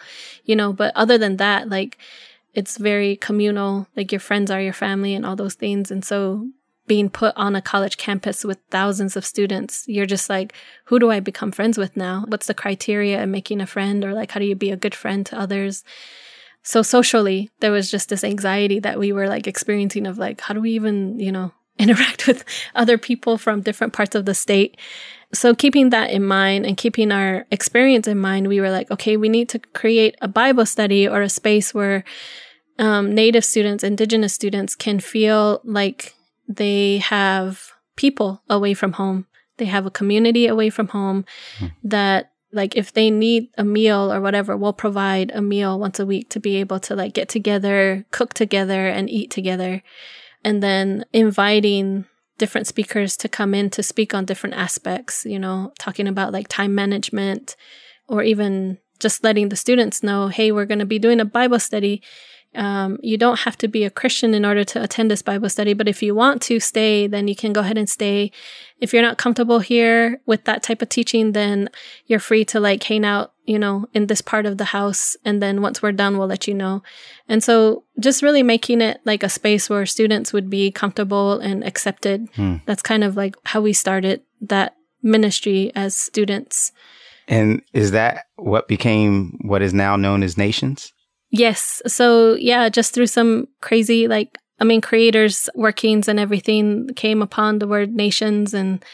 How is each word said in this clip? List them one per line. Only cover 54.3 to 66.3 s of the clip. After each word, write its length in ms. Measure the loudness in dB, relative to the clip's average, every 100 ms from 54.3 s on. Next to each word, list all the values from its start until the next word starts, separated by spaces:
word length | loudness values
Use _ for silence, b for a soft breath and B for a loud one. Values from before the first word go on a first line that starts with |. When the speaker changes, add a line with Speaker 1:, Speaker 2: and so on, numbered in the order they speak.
| -6 -6 -6
Speaker 1:
aspects, 720 | -6 -6 -6 -8 -8 -10 -8
you 140 | -6
know, 320 | -6 -6 -8 -10
talking 280 | -12 -6 -4
about, 260 | -4 -4
like, 140 | -6 -8
time 260 | -4 -2 0
management, 800 | 0 -2 -4 -4 -4 -4 -10 -20 b b b b _
or 140 | 0
even 540 | 2 2 0 -2 -4 -8 _ _
just 240 | -2 0
letting 260 | 2 2 0
the 60 | -2
students 480 | 2 2 2 0
know, 240 | -2 0 -2
"Hey, 240 | 2 2
we're 140 | 2 0
gonna 200 | -2 0
be 140 | 2
doing 200 | 4 4
a 60 | 2
Bible 340 | 2 2 2
study." 420 | 0 -2 -2 -2 B B B B B
Um, 440 | -6 -4 -2 -4 -4
you 160 | -4 2
don't 220 | 2 2
have 180 | -4 -4
to 100 | -2
be 160 | 0 -2
a 40 |
Christian 440 | 0 -2 0 2
in 100 | 2
order 220 | 2 2 0
to 180 | -4
attend 260 | -4 -2 0
this 120 | 0
Bible 260 | -2 -2 -2
study, 260 | -2 0
but 140 | 2 0
if 160 | 0
you 100 | 0
want 280 | 4 4